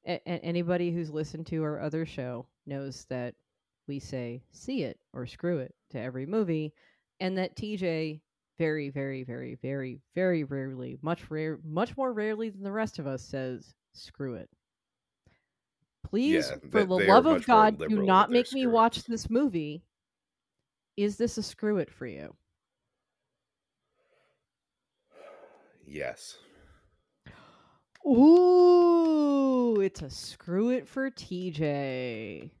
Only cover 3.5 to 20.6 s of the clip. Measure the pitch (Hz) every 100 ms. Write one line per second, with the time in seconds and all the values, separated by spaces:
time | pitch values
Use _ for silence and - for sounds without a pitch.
3.5 | _ _ _ - 143 - 131 120 123 _
4.5 | - - 262 131 - _ 131 123 - 170
5.5 | 165 127 _ _ 127 123 127 139 220 190
6.5 | 156 151 _ _ _ _ _ 190 190 185
7.5 | - 214 208 180 160 160 156 _ _ _
8.5 | - 160 151 139 139 139 135 127 123 127
9.5 | 120 135 139 131 123 _ 175 185 170 139
10.5 | 139 135 131 127 127 151 170 - 156 156
11.5 | 156 160 156 233 - 262 214 214 214 226
12.5 | 196 196 208 214 - 139 135 - 135 131
13.5 | 123 - _ _ - - - 135 107 -
14.5 | _ _ _ _ _ _ _ _ _ _
15.5 | _ _ _ _ _ - 208 269 320 -
16.5 | 277 - 214 190 185 196 208 285 285 240
17.5 | 226 214 220 - 214 196 185 208 240 247
18.5 | 269 247 226 226 - - 226 - 226 285
19.5 | 175 151 156 _ _ _ _ _ _ _
20.5 | _